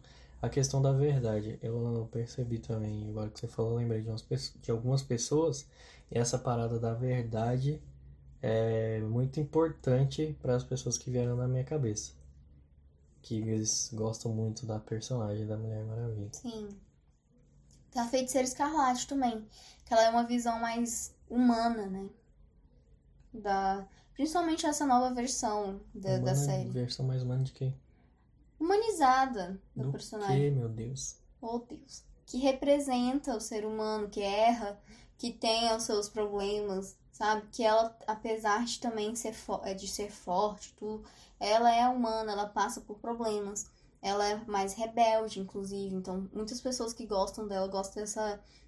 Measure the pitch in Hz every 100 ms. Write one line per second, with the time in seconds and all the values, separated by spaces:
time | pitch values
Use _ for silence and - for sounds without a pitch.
0 | - - - - 120 143 131 135 135 135
1 | 147 135 117 107 107 117 113 117 120 117
2 | 113 117 117 - 120 117 - 110 107 107
3 | 107 107 107 - 117 - 113 117 117 113
4 | 110 110 - 131 - - - 117 123 135
5 | - 117 - 151 165 135 - - - -
6 | - 117 120 123 123 117 117 117 113 117
7 | 127 127 117 110 117 127 139 151 - -
8 | - - - - 110 110 113 110 110 110
9 | 107 117 131 156 143 156 165 156 131 127
10 | 139 - 156 147 127 123 127 131 127 -
11 | 127 123 120 123 127 127 131 151 117 107
12 | - - - - - - - - - -
13 | _ - - 110 110 110 107 - - 110
14 | 110 110 117 110 110 110 110 107 - 110
15 | - 123 107 107 107 107 110 110 110 113
16 | 117 104 104 - 240 220 208 202 - _
17 | _ _ _ _ _ - - - - 247
18 | 233 262 254 269 262 - 285 311 262 247
19 | - 277 247 220 - - - - - 226
20 | 226 233 233 240 233 226 233 233 233 -
21 | - - - 240 247 226 233 220 196 190
22 | 196 - _ _ - _ - _ _ -
23 | _ - - 220 202 196 190 196 190 -
24 | - - 302 359 330 320 311 294 285 247
25 | 254 247 254 - 226 208 196 196 - 208
26 | 190 185 - 139 143 143 123 127 123 -
27 | 131 131 123 127 131 - 131 135 - -
28 | _ _ _ - - - 320 415 453 349
29 | 262 262 269 220 175 190 - 139 131 -
30 | - 208 - 135 143 131 113 110 117 135
31 | - - - _ 226 240 - - - -
32 | - - - 247 269 262 285 285 277 247
33 | 247 277 285 214 - 220 214 220 214 214
34 | 202 208 196 202 226 233 240 - - -
35 | - - 240 - 240 226 233 226 - 208
36 | 208 214 208 202 196 208 208 190 196 -
37 | _ - 214 208 - - 220 220 226 -
38 | - 214 226 220 214 214 233 - 240 220
39 | 208 240 220 - - 196 196 190 196 -
40 | 202 - 190 180 208 196 - - 208 214
41 | - - - - 202 226 233 233 247 254
42 | 226 220 220 202 208 214 214 - - 208
43 | 233 233 226 208 202 202 - _ - _
44 | 196 202 208 208 - 202 196 - 226 226
45 | 226 220 220 190 190 202 196 196 196 190
46 | 185 185 190 208 214 247 262 247 233 233
47 | 214 196 202 226 208 196 190 190 190 208
48 | 208 220 214 202 - -